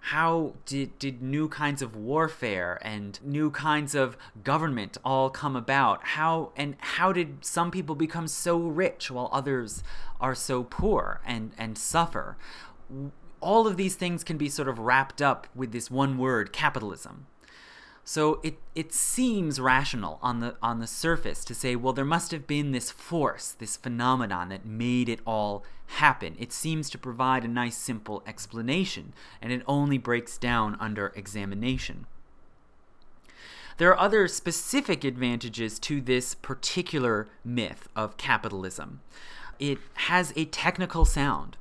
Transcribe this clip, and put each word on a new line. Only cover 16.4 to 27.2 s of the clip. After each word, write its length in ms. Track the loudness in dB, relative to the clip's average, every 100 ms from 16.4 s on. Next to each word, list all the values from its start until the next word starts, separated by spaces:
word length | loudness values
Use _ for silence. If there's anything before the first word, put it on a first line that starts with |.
| 0
capitalism. 760 | 0 0 0 -6 -8 -12 -16 -18 -20 -20 -20 -20 -20 -20 -18 -4
So 320 | 2 4 2
it, 160 | -2 -6 -8 -6
it 180 | -2
seems 680 | 0 2 4 4 4 0 2
rational 600 | 6 6 4 -2 -4 -2
on 180 | -2 -2
the, 180 | -4 -2
on 180 | -2 0
the 60 | -4
surface 580 | -2 2 2 2 0 -4
to 100 | -4
say, 200 | 0 2
"Well, 160 | 0
there 140 | 2 2
must 240 | 0 0
have 160 | -6 -2
been 260 | 0 0
this 200 | -2 -4
force, 600 | -10 -4 0 2 0 -8
this 260 | -8 -8 -6
phenomenon 720 | -4 0 2 4 2 -2 -4
that 140 | -8
made 460 | -8 -2 2 2 2
it 120 | -2 -2
all 380 | 0 0 -2 -8 -12 -8
happen." 480 | 6 6 6 -4 -8
It 160 | -8
seems 380 | -4 -2 -2 -4
to 80 | -8
provide 440 | -10 0